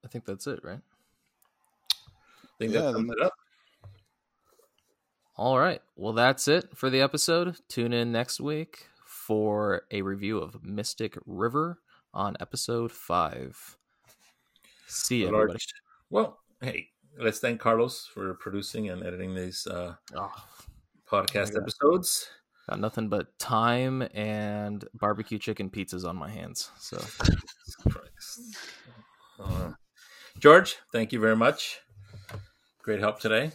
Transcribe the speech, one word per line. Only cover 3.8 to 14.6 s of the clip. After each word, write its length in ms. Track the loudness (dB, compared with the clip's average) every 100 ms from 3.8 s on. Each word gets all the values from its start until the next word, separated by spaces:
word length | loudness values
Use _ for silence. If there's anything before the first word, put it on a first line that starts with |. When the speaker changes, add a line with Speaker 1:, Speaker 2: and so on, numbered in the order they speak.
| -20 -20 _ _ _ _ _ _ _ _ _ _ _ _ _ -4
Speaker 1:
All 220 | 2 4
right. 240 | 4 0 _ -8
Well, 160 | -2
that's 340 | 4 4 4 2
it 280 | 2 0 -4
for 120 | 0
the 100 | 4
episode. 560 | 2 2 2 2 0 -6 _
Tune 240 | -2 0
in 200 | 2 0
next 280 | 0 -2 -4
week 460 | -4 -6 -8 -16 -20 _
for 760 | -20 -18 0 2 2 2 2 0 -2
a 120 | -6
review 360 | -4 -4 -2 -2
of 260 | -6 -12
Mystic 540 | -8 -6 -6 -6 -6 -8 -12
River 540 | -2 0 0 -2 -6 _ _ _
on 220 | -4 -4 -4
episode 500 | -10 -8 -2 -2 -2
five. 840 | -8 -2 0 0 -4 -12 -14 -20 -20 _ _ _ _ _ _ _ _